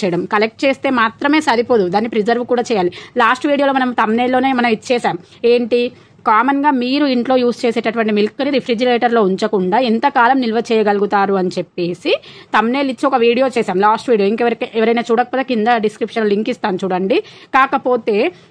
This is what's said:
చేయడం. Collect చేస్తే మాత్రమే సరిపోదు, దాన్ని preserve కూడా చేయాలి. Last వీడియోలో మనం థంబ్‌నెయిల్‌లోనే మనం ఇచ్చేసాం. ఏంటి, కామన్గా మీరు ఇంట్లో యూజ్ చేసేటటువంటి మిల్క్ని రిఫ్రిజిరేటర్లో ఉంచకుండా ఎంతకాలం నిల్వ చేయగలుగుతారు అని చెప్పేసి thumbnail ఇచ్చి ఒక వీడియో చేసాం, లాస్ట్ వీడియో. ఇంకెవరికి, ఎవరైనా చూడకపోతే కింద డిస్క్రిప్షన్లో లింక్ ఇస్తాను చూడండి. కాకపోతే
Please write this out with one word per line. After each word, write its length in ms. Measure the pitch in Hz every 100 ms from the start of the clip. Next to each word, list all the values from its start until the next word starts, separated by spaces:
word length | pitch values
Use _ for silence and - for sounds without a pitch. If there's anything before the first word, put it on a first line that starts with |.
చేయడం. 200 | 196 170
Collect 400 | 185 214 226 -
చేస్తే 260 | 277 262 277
మాత్రమే 500 | 254 226 - - 302
సరిపోదు, 480 | 294 226 226 240 180
దాన్ని 200 | 196 226
preserve 360 | 226 208 233
కూడా 180 | 240 247
చేయాలి. 300 | 233 220 180 - - 247
Last 300 | 226 254 302
వీడియోలో 260 | 285 277
మనం 200 | 262 254
థంబ్‌నెయిల్‌లోనే 600 | 240 214 226 247 254 269
మనం 160 | 254 240
ఇచ్చేసాం. 500 | 220 - 240 214 170 - -
ఏంటి, 480 | 233 240 240 247 240 - - _ -
కామన్గా 440 | 214 262 277 294
మీరు 360 | 262 247 277 285
ఇంట్లో 300 | 254 233 262
యూజ్ 300 | 240 226 240
చేసేటటువంటి 460 | 226 233 226 220
మిల్క్ని 380 | 208 208 - 285
రిఫ్రిజిరేటర్లో 720 | 269 - 226 247 233 240 233
ఉంచకుండా 560 | 190 190 214 202 185 214
ఎంతకాలం 640 | 254 226 285 269 240 269
నిల్వ 220 | 240 220 220
చేయగలుగుతారు 640 | 220 208 208 202 202 196
అని 140 | 196 185
చెప్పేసి 720 | 185 170 - 175 175 302 554 - - -
thumbnail 380 | 233 220 269 277
ఇచ్చి 160 | 240 285
ఒక 80 |
వీడియో 340 | 269 233 240 262 240
చేసాం, 220 | 214 180
లాస్ట్ 300 | 214 226 -
వీడియో. 180 | 220 196
ఇంకెవరికి, 400 | 226 240 226 240
ఎవరైనా 280 | 226 220 233 226
చూడకపోతే 320 | 233 247 262
కింద 240 | 262 233 214 240
డిస్క్రిప్షన్లో 520 | 214 - 220 233 214
లింక్ 220 | 202 220
ఇస్తాను 280 | 240 214 180
చూడండి. 380 | 190 185 190 320 - - -
కాకపోతే 800 | 262 262 269 - 247 233 208 311 - -